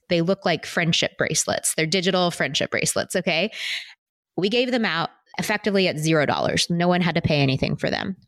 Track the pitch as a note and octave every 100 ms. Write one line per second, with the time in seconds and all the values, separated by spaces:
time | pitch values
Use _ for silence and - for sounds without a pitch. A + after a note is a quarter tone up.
0 | - F3 E3 F#3+ F#3 D#3 - - E3+ -
1 | - - - D3+ - - - - D#3+ F#3
2 | F3+ F3+ F3 - D3 D3+ - - - -
3 | - F#3+ F3+ D#3+ G#3+ - - - - -
4 | _ _ _ - G3 A#3 B3+ A#3+ A3 E3
5 | D#3 _ _ - F3 G#3 G#3+ G3 F#3 D3
6 | D#3 D#3+ C#3 C#2+ B1+ - - E3+ F3 F3+
7 | E3+ E3 - D3+ C3+ C3 - - - G#1
8 | G3 F#3+